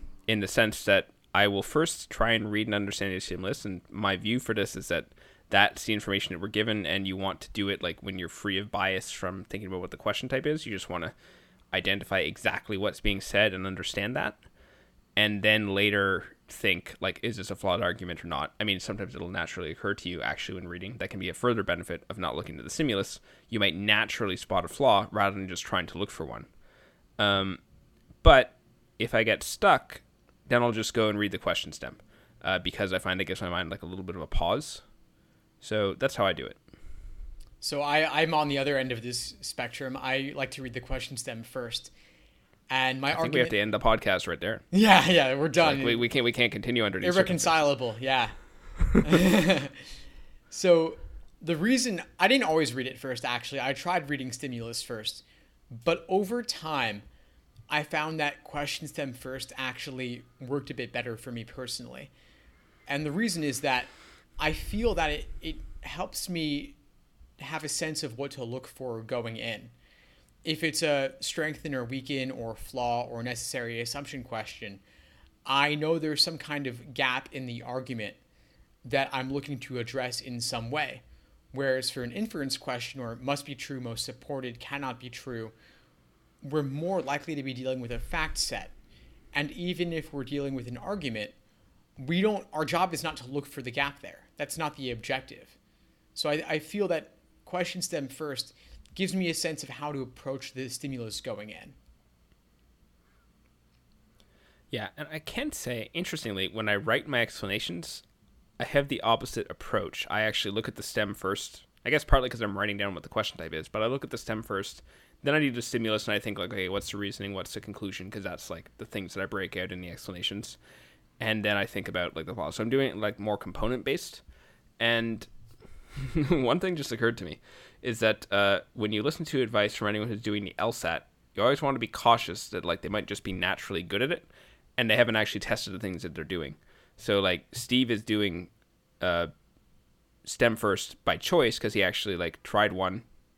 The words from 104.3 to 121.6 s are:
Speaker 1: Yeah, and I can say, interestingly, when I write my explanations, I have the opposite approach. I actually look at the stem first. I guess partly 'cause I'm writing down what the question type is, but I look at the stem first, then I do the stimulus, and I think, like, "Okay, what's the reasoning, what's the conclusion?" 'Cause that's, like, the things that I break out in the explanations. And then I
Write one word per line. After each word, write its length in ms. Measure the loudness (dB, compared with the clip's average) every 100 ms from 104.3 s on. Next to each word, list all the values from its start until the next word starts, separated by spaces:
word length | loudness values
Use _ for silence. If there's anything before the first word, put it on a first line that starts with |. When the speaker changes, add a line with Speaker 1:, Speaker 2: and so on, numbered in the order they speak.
| _ _ _ _
Speaker 1:
Yeah, 180 | -6 -6 -8
and 100 | -10
I 80 | -10
can 320 | -8 -6 -4
say, 380 | -6 -6 -6 -6
interestingly, 540 | -6 -6 -6 -4 -2 -2
when 200 | 0 0
I 60 |
write 320 | 2 2 2 2
my 140 | 0
explanations, 800 | 0 -2 -4 -2 -4 -8 -10 -14 -18 _ _ _ _ -8
I 60 |
have 240 | -2 0 0
the 120 | 0
opposite 460 | 4 2 2 -4 -6
approach. 600 | -8 -2 -2 -2 -6 -2
I 120 | 0
actually 300 | 2 0 -2
look 140 | -2 -4
at 80 |
the 80 | -6
stem 320 | -6 -2 -2
first. 520 | -2 -2 -2 -6 -14 -20 _ 0
I 40 |
guess 140 | 0
partly 240 | 6 4 4
'cause 120 | 0
I'm 180 | -2 0
writing 180 | 0 0
down 180 | -2
what 100 | -4
the 40 | -4
question 300 | -2 -2 -4
type 160 | -6
is, 140 | -6 -4
but 120 | 0
I 60 | 0
look 160 | 0
at 80 | -4
the 80 | -8
stem 240 | -6 -6
first, 400 | -4 -4 -4 -10 -20 -20 _ _
then 120 | 0
I 60 | 2
do 120 | 2
the 100 | 0
stimulus, 460 | -2 0 2 0 0
and 60 |
I 40 | -2
think, 200 | -2 -4
like, 140 | -4
"Okay, 160 | -4 -2
what's 220 | -2 -4
the 80 | -6
reasoning, 340 | -6 -6 -6
what's 220 | -6 -8
the 60 | -10
conclusion?" 500 | -10 -8 -8 -8 -10
'Cause 140 | -10
that's, 260 | -8 -8 -10
like, 200 | -12 -14 -18
the 80 | -10
things 280 | -8 -8
that 80 | -6
I 40 | -4
break 300 | -4 -4 -4
out 140 | -6
in 100 | -6
the 100 | -10
explanations. 680 | -12 -12 -6 -4 -4 -8 -14 -20 -20 -20 _ _ -6
And 240 | -2 0
then 120 | 2
I 80 | 2